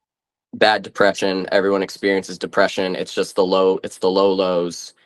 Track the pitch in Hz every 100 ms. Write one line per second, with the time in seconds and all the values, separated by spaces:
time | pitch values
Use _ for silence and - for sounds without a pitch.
0 | _ _ _ _ _ 113 107 107 95 -
1 | 101 98 98 95 92 101 98 98 92 -
2 | 101 98 90 90 90 - 95 - 95 90
3 | 90 - 92 - 92 95 95 92 - -
4 | 92 92 98 95 95 90 87 85 - -